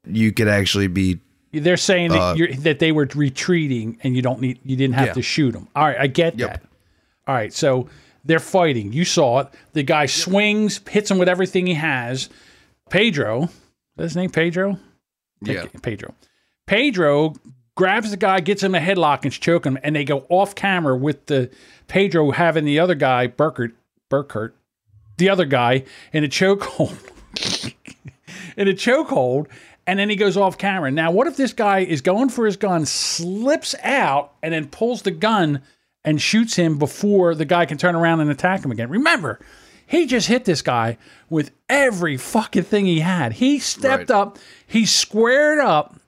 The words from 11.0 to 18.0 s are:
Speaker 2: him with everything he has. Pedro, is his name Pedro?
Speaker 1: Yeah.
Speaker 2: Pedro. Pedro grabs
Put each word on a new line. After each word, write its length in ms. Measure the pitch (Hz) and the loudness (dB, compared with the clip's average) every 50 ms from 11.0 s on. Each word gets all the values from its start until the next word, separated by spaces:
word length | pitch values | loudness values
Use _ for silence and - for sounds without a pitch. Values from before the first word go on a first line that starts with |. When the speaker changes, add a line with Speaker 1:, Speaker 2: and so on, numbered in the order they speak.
| 202 - | 0 2
Speaker 2:
him 80 | 196 185 | 2 2
with 100 | 180 180 | 4 2
everything 380 | 180 180 190 180 - 185 180 | 2 2 -2 0 0 0 0
he 80 | 180 175 | 0 0
has. 520 | 151 156 160 139 127 120 120 131 131 - - - - _ - _ _ _ _ _ _ _ _ | 0 -2 -2 -2 -4 -4 -4 -6 -6 -8 -10 -14 -20 _ -20 _ _ _ _ _ _ _ _
Pedro, 540 | - 180 220 233 170 143 110 104 113 123 165 170 - _ _ _ _ _ _ _ _ | 0 2 2 2 2 0 -2 -2 -2 -2 -2 -4 -6 _ _ _ _ _ _ _ _
is 60 | - 160 | -8 -8
his 120 | 170 156 | -6 -4
name 120 | 175 143 139 | -4 -4 -2
Pedro? 480 | - 160 165 175 160 180 190 202 196 190 - _ _ _ _ _ _ _ _ _ _ _ | 0 0 0 0 0 -2 -2 -2 -4 -6 -10 _ _ _ _ _ _ _ _ _ _ _
Speaker 1:
Yeah. 260 | 101 107 104 92 87 - - - - | -8 -6 -6 -6 -8 -12 -14 -10 -8
Speaker 2:
Pedro. 320 | 123 104 - - - - _ _ _ _ _ _ _ _ _ _ | -8 -8 -8 -12 -18 -18 _ _ _ _ _ _ _ _ _ _
Pedro 720 | - 190 214 285 294 214 180 165 147 143 147 156 160 147 - _ - - _ _ _ _ | -2 0 0 0 0 0 2 2 2 4 2 0 0 -4 -8 _ -20 -20 _ _ _ _
grabs 340 | - 190 185 196 233 | 0 0 2 2 0